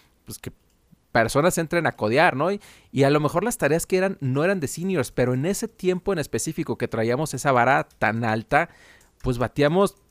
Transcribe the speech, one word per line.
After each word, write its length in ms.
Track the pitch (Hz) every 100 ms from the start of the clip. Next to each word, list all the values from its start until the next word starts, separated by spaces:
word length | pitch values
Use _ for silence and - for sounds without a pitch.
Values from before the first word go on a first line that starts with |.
| _ _ -
pues, 120 | 104
que 140 | - - _ _ _ _ _
personas 460 | 120 110 135 175 180
entren 300 | 165 175 147
a 60 |
codear", 420 | - 107 127 170 131
¿no? 160 | 165
Y, 80 | 202 - - _
y 120 | 131
a 60 | 139
lo 120 | 147
mejor 240 | 147 170 220
las 120 | -
tareas 280 | 143 160 -
que 100 | 185
eran, 220 | 190 190
no 240 | 135 135
eran 160 | 175 196
de 80 | 139
seniors, 460 | - 190 175 -
pero 200 | - 123
en 120 | 127 160
ese 240 | 202 226
tiempo 420 | - 180 180 -
en 80 | 175
específico 580 | 127 113 - 160 151 113
que 120 | 120
traíamos 440 | 113 113 127 156
esa 200 | 131 147
vara 340 | 127 123 147 - _
tan 260 | 107 113 117
alta, 420 | 110 107 143 170 - - - _ _
pues 160 | 127 120
batíamos 580 | 117 - 143 175 196 - _